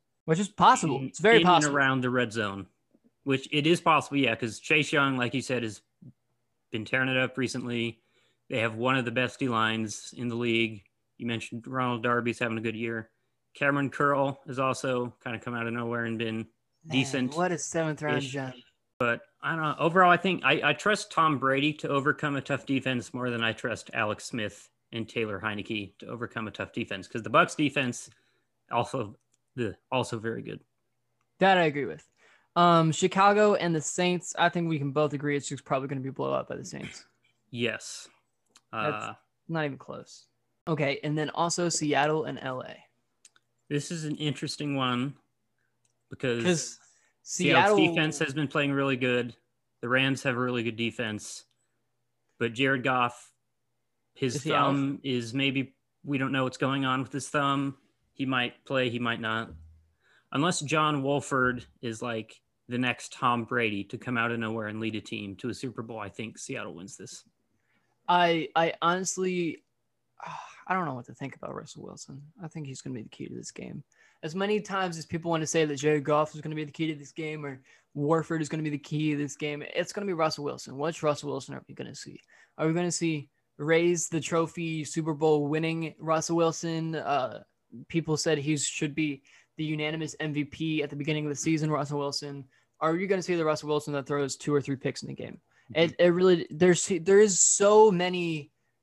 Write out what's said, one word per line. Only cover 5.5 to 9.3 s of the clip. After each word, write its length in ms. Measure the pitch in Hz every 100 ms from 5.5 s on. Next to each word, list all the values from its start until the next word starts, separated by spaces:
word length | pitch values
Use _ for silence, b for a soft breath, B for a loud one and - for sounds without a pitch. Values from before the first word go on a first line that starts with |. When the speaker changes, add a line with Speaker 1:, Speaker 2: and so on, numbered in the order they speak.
| 123
Speaker 2:
has 180 | 113 101 _ _ - - _ _ _ _ _
been 120 | 113
tearing 240 | 107 131 131
it 80 | 131
up 220 | 127 -
recently. 640 | 120 127 123 120 117 - _ _ _ _ -
They 80 | 131
have 160 | 113
one 220 | 110 127 131
of 80 |
the 80 | 120
best 260 | 117 123